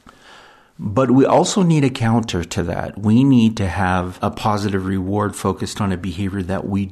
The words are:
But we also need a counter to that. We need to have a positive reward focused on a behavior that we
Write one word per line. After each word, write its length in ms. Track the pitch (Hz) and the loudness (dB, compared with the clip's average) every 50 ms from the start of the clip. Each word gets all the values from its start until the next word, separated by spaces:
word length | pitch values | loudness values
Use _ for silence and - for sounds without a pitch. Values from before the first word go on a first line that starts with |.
| _ - - _ - - - - - - _ _ _ _ _ | _ -20 -20 _ -20 -20 -20 -20 -20 -20 _ _ _ _ _
But 360 | - - 104 98 123 135 123 | -10 -8 -4 -2 0 2 4
we 120 | 123 135 135 | 4 4 6
also 380 | - - 180 185 180 - 214 | 6 4 2 2 2 2 2
need 220 | 185 165 160 151 135 | 2 4 4 4 2
a 60 | 131 | 0
counter 520 | 127 - 120 113 113 120 110 113 - 90 | 0 0 0 2 2 2 0 -2 -4 -4
to 200 | 80 - - - 85 | -4 -4 -4 -4 -4
that. 340 | 85 90 - - - - - | -4 -4 -6 -6 -8 -8 -2
We 240 | 104 107 110 120 | 2 4 4 6
need 340 | 135 139 135 120 113 113 113 - | 6 6 6 6 4 4 2 0
to 100 | 101 90 | -2 -2
have 500 | 82 92 98 90 92 92 90 92 92 - | -2 0 0 0 0 0 -2 -4 -6 -4
a 100 | - 101 | -6 -6
positive 540 | - - - 110 104 104 98 104 98 95 95 | -4 -2 -2 -2 -2 0 -2 -2 -2 -2 -2
reward 520 | 95 95 95 90 92 101 104 104 101 95 | -2 -4 -4 -2 -2 -2 -2 -2 -2 -4
focused 440 | - - 98 92 - 117 95 - - | -4 -2 -2 -2 -2 -6 -8 -4 -4
on 120 | 107 98 | -2 -2
a 40 | 92 | -2
behavior 460 | 87 92 95 82 90 101 95 92 101 | -4 -6 -6 -6 -4 -4 -4 -4 -6
that 240 | 92 90 95 90 - | -6 -4 -6 -6 -4
we 200 | - 101 98 101 95 | -4 -4 -4 -4 -4